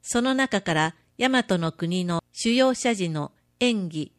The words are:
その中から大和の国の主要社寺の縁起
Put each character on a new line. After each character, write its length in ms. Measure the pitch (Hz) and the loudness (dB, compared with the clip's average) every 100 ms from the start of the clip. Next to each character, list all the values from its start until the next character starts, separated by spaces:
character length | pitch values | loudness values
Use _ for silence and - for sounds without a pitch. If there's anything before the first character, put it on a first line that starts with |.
そ 180 | - 240 | -2 0
の 140 | 247 | 0
中 280 | 262 262 202 | 0 0 0
か 120 | 196 | 0
ら 200 | 160 160 - _ - | 0 0 -2 _ -4
大 120 | 254 | 0
和 280 | 262 - 180 | 2 2 0
の 120 | 165 | 0
国 340 | - 170 180 | -4 -4 -2
の 200 | 180 170 _ | -2 -4 _
主 220 | - 226 | -4 0
要 200 | 240 262 | 4 2
社 220 | 254 247 214 | 2 -2 -2
寺 120 | 175 | -2
の 220 | 156 147 _ _ _ | -4 -6 _ _ _
縁 280 | 247 220 180 | 0 0 -4
起 240 | 156 143 | -6 -8